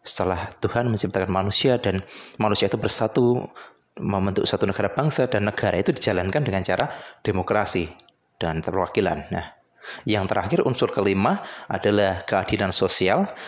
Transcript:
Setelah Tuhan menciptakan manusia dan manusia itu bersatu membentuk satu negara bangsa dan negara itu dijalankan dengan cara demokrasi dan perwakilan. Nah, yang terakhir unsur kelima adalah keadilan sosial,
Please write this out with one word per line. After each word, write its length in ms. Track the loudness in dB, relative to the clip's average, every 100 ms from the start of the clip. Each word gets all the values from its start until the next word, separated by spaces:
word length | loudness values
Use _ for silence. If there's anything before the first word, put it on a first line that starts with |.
Setelah 480 | -6 -2 0 -2 -6 -4
Tuhan 320 | -2 0 0
menciptakan 400 | 0 0 0 0
manusia 480 | 0 2 2 2 2
dan 240 | 2 -2 -4 -14 -14 -2
manusia 320 | 0 2 2
itu 80 | 0
bersatu 720 | -2 0 0 4 4 2 -2 -14 -20 _ _ -6
membentuk 480 | -2 0 0 0
satu 240 | 0 0 0
negara 240 | 0 -2
bangsa 320 | 0 0 2
dan 240 | 0 2 0
negara 320 | 0 0 2
itu 80 | 0
dijalankan 560 | 0 0 0 0 0
dengan 160 | 0 0
cara 320 | 0 0 0 -4 -16 -8
demokrasi 640 | -2 -2 0 0 2 0 -2 -8 -20 _ _ -6
dan 240 | -4 -4
perwakilan. 720 | -2 -2 -2 0 0 0 -4
Nah, 320 | -6 -8 -16 _ _ -18 -8 -2
yang 160 | 0
terakhir 400 | 0 -2 0 2
unsur 280 | 2 2 0
kelima 520 | 2 2 4 2 0 -4 -14 -8
adalah 560 | -2 2 4 2 0
keadilan 480 | 0 -2 0 0 0
sosial, 560 | 2 2 2 2 2 0 -6